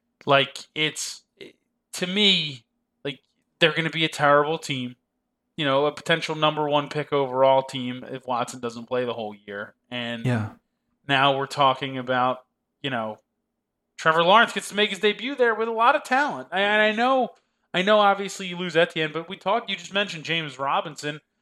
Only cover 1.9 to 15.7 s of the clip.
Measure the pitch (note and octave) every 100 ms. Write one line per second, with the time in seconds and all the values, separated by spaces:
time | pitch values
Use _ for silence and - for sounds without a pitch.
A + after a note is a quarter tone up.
1.9 | - F3+ F#3+ G#3 F#3 D#3 C3 _ _ _
2.9 | _ C#3+ C3+ _ _ _ - E3 D3+ D#3+
3.9 | D#3+ D#3+ - D3 C#3+ D3 D#3+ - C3+ B2
4.9 | B2 _ _ _ _ _ - D3 C3+ D3
5.9 | D3 - E3 - D#3 D#3 D3+ D3+ D3 C#3+
6.9 | D3+ C#3+ C#3+ C3+ B2+ C3+ C3+ C3 C3+ B2
7.9 | B2+ A#2+ B2+ B2+ A#2+ B2 C3 A#2+ A#2 A#2
8.9 | B2+ B2 A2+ G#2+ G#2 G#2 G2+ G#2 - _
9.9 | B2 A#2+ A#2 B2 A#2+ G#2+ - _ _ _
10.9 | _ - C#3 C#3 C3+ C#3 - C#3 C3+ C#3
11.9 | C3 B2 B2+ B2+ B2+ - _ _ _ D3+
12.9 | B2 A2 G#2+ _ _ _ _ _ _ _
13.9 | - D#3+ D#3+ E3+ G#3+ A3+ G3+ - G3 G#3
14.9 | F#3+ G#3 G3+ A#3 C#4 A#3 G#3+ A3+